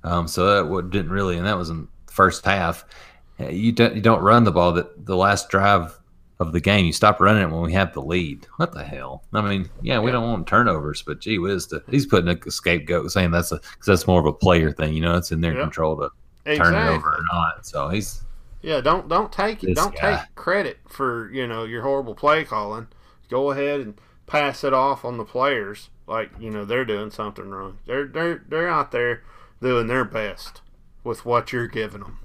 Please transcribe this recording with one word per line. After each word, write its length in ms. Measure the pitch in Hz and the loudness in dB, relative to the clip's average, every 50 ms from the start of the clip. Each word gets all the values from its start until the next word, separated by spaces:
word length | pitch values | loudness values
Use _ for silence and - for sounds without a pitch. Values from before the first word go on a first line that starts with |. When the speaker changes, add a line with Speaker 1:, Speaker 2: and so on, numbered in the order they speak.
| _ | _
Speaker 1:
Um, 240 | 85 87 87 85 80 | 0 0 0 0 -2
so 180 | - - 90 98 101 | -2 2 4 4 4
that 140 | 101 87 76 | 4 2 0
wa-, 120 | 90 92 85 | -2 -4 -4
didn't 280 | 87 90 101 90 78 92 | -2 -2 -2 -2 -2 -2
really, 260 | 98 101 92 87 85 | -2 -2 -2 -2 -2
and 80 | 87 | -2
that 100 | 101 107 | -2 -2
was 140 | 92 87 80 | -2 -4 -6
in 180 | 82 80 76 - - - - | -8 -10 -10 -12 -18 -20 -20
the 60 | - - | -14 2
first 320 | - 98 95 - - - | 4 4 4 4 2 0
half. 400 | 95 98 98 87 82 85 - - - - - - - - - _ - - - | 0 0 2 2 -2 -2 -4 -10 -20 -20 -20 -20 -20 -20 -20 _ -20 -12 -10
Uh, 80 | - - | -8 -6
you 240 | 78 92 107 117 117 | -4 0 0 0 4
don't, 220 | - 117 117 - | 4 4 2 2
you 80 | 107 98 | 2 4
don't 200 | 113 117 87 82 | 4 4 6 6
run 220 | 98 110 120 120 | 6 8 8 8
the 80 | 104 80 | 6 6
ball 200 | 85 87 87 85 | 4 4 4 4
that 340 | 87 87 - - - - | 2 0 -2 -8 -18 -6
the 100 | - 95 | -4 2
last 320 | 90 92 98 101 98 - - | 4 4 4 4 2 -2 0
drive 500 | - 98 98 101 101 95 87 78 - - _ _ _ _ - _ _ _ | 0 4 4 6 4 4 2 -2 -10 -18 _ _ _ _ -20 _ _ _
of 120 | 90 82 80 | -6 -2 -2
the 80 | 87 | 0
game. 240 | 78 - 101 104 92 | 2 4 4 4 4
You 80 | 82 - | 2 2
stop 280 | - - 104 104 - | 4 4 4 4 6
running 220 | 92 98 107 110 98 | 6 6 6 6 2
it 60 | 80 | 0
when 120 | 80 82 85 | -2 -2 -2
we 100 | 80 80 | 0 2
have 220 | 95 98 80 - | 2 0 0 -2
the 80 | 73 67 | -8 -6
lead. 440 | 73 85 92 87 76 69 - - - - | -2 -2 -2 -2 -2 -8 -12 -16 -20 -4
What 160 | - 160 175 - | -4 -4 -4 -4
the 120 | - 151 | -10 -14
hell? 400 | 147 143 131 131 65 65 - - - - | -12 -12 -12 -12 -14 -14 -16 -16 -4 -4
I 80 | 107 | -2
mean, 300 | 107 101 101 98 92 - - - | 0 0 -2 -2 -4 -6 -10 -8
yeah, 180 | - - 131 117 | -4 0 0 2
we 60 | 107 | 2
Speaker 2:
Yeah. 60 | 123 127 | 2 0
Speaker 1:
don't 180 | 123 117 117 | 0 0 0
want 160 | 113 - - | -2 -4 -2
turnovers, 560 | - - 110 120 110 87 78 73 73 73 - - | 2 4 4 6 6 2 0 -2 -6 -8 -8 -8
but 180 | - 73 71 | -10 -10 -8
gee 180 | - 101 110 98 | -4 -2 -2 -2
whiz, 280 | 85 95 101 92 82 - | 0 -2 -2 -2 -4 -6
to, 140 | 85 76 - - | -10 -10 -8 -2
he's 140 | 120 143 135 | 0 0 2
putting 220 | - - 95 85 87 | 4 2 4 4 4
a 220 | 87 85 - - | 0 -2 -4 -8
scapegoat, 600 | - - - 90 87 87 71 - 87 85 - 90 - | -10 -4 0 0 0 0 0 -2 -2 -2 -2 0 0
saying 180 | 101 92 85 | 2 2 2
that's 220 | 82 87 85 - 82 | 2 0 0 0 -4
a, 60 | 78 | -8
'cause 260 | - - - - - | -8 -14 -20 -6 2
that's 200 | - 98 87 - | 2 4 4 4
more 140 | - 92 90 | 4 4 6
of 60 | 76 | 6
a 60 | 76 71 | 4 2
player 380 | - - 98 90 85 80 78 71 | 4 6 6 6 6 6 2 0
thing. 200 | - 78 76 78 | -2 -2 -2 -2
You 60 | 78 | 0
know, 160 | 82 85 85 | 0 2 0
it's 160 | 90 87 - 85 | 0 0 -2 -4
in 80 | 80 | -2
their 140 | 82 85 78 | -2 -2 -2
Speaker 2:
Yep. 80 | - - | -2 -4
Speaker 1:
control 340 | 80 - - 82 78 78 | -6 -4 -2 -2 -2 0
to 140 | 76 73 67 _ _ - - _ _ _ | -2 -6 -8 _ _ -20 -20 _ _ _
turn 80 | - 151 | -4 0
it 20 | 151 | 4
Speaker 2:
Exactly. 360 | - 85 - - - 80 80 | 4 4 4 4 2 2 0
Speaker 1:
over 120 | 80 76 78 | 0 0 -2
or 160 | 76 78 80 82 85 | -4 -2 -4 -4 -2
not. 320 | 85 82 80 78 - - | 0 -2 -2 -2 -6 -14
So 220 | - - 73 71 73 | -10 -8 -6 -4 -4
he's 340 | 87 104 101 - - - - - - - - - - - | -4 -4 -4 -6 -10 -10 -10 -10 -12 -14 -16 -18 -20 -14
Speaker 2:
Yeah, 220 | - 160 156 139 123 | -8 -4 -4 -2 2
don't, 260 | 156 165 185 - - | 2 0 0 0 0
don't 240 | 165 180 214 208 - | 0 0 0 -2 -4
take 300 | - 190 214 226 208 - | -4 -2 -2 -2 -4 -2
it. 60 | - | -2
Speaker 1:
This 80 | - | 2
Speaker 2:
Don't 180 | 151 160 202 202 | 2 2 0 0
Speaker 1:
guy. 220 | - - 202 202 - | -2 -2 0 0 -2
Speaker 2:
take 160 | - - - | -6 -10 -16
credit 440 | - - - 180 202 190 135 - _ - | -10 -4 -2 -2 0 -2 -4 -8 _ -20
for, 440 | - - - 139 131 120 117 113 101 110 | -20 -8 -4 -4 -2 -2 -4 -8 -8 -8
you 140 | 135 127 | -6 -6
know, 180 | 120 117 113 113 | -6 -6 -8 -8
your 180 | 110 117 120 110 | -8 -8 -6 -4
horrible 320 | 139 139 139 135 120 104 | -2 -2 -2 -4 -6 -10
play 300 | - - 147 151 160 156 | -2 2 2 2 2 0
calling. 440 | - 113 107 104 104 107 113 113 - - - - - _ _ - _ | -4 -4 -6 -6 -6 -8 -10 -12 -16 -20 -20 -20 -20 _ _ -14 _
Go 240 | 120 127 139 143 139 | -2 0 0 0 0
ahead 280 | 139 143 143 143 143 | -2 -2 -2 -2 -4
and 200 | 131 107 104 - _ _ _ - _ | -6 -8 -14 -16 _ _ _ -20 _
pass 380 | - - 151 147 143 135 - - | -2 0 0 0 0 -2 -2 -2
it 80 | 143 135 | 0 2
off 300 | 131 131 139 139 127 - | 2 2 2 0 -2 -6
on 120 | 123 123 | -10 -8
the 80 | 117 110 | -8 -10
players, 640 | - - 123 131 143 139 120 104 98 104 - - - - - - - | -8 -4 0 0 0 0 -2 -4 -6 -10 -16 -18 -20 -20 -20 -12 -8
like, 220 | 107 113 110 - - - | -6 -6 -6 -8 -10 -14
you 100 | 113 113 | -12 -10
know, 140 | 107 107 101 | -10 -10 -6
they're 200 | 101 117 127 131 | -4 -2 -2 -2
doing 280 | 113 107 101 107 107 104 | -2 -4 -6 -6 -8 -8
something 360 | - 110 104 101 - 95 98 | -8 -10 -10 -10 -12 -14 -12
wrong. 300 | 98 95 98 95 95 - - | -12 -12 -12 -12 -14 -16 -10
They're, 200 | - 117 135 143 135 | -6 -6 -6 -6 -6
they're, 340 | 123 160 165 170 170 - - - | -6 -4 -4 -4 -4 -6 -10 -6
they're 200 | - 156 170 175 | -4 -4 -2 0
out 220 | 170 151 139 - | 0 -2 -2 -2
there 320 | - 131 120 120 120 117 - - - - - - - - - | -2 -2 0 0 -2 -4 -8 -20 -20 -20 -20 -20 -18 -6 -2
doing 240 | 127 127 120 117 | 0 0 0 0
their 180 | 113 123 131 123 | 0 0 -2 -2
best 580 | 101 - 98 90 98 92 - - - - - - - - _ - - _ - - | -2 -4 -6 -6 -6 -8 -12 -16 -18 -20 -20 -20 -20 -20 _ -20 -20 _ -12 -8
with 200 | 123 113 - - | -8 -8 -8 -4
what 280 | 120 120 120 117 - - | 0 0 0 0 -2 -6
you're 160 | 123 120 117 | -6 -6 -4
giving 340 | - 113 110 104 101 104 98 | -6 -6 -6 -6 -8 -14 -16
'em. 160 | 104 104 - - | -16 -16 -16 -14